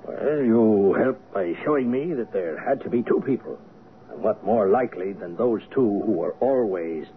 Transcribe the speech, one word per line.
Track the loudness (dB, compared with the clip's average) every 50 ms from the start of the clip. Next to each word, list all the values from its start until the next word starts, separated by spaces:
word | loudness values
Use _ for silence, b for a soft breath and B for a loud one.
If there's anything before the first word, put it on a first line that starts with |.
| -12
Well, | -12 -8 -2 -2 0 0 2
you | 2 4 4 6 6 6 6 6 4 4 4
helped | 4 2 0 0 -2 -10 -8 -4
by | -4 -4 -2 -4 -4 -2
showing | 0 0 0 0 0
me | -2 -2 -2 -2 -4
that | -4 -6 -4
there | -4 -4 -4 -4 -6
had | -6 -2 -4 -4 -2 -2
to | -2
be | -2 -2 0
two | 0 0 0 0
people. | -2 -2 -2 -4 -10 -12 -12 -14 -20 -20 -20 -20 -20 -20 -20 -20 -18
And | -12 -4 -2
what | -2 -2 -2 0
more | 0 2 2 4 4
likely | 4 2 2 -2 -4 -6 -8 -8
than | -8 -8 -12 -12 -4
those | -2 0 0 0 -2 -4 -4
two | 0 2 2 2 2 0 0
who | 0 0
were | 0 -2 -4 -2 0
always | 0 2 2 2 0 0 -2 -4 -4 -6 -6 -8 -10 -12 -18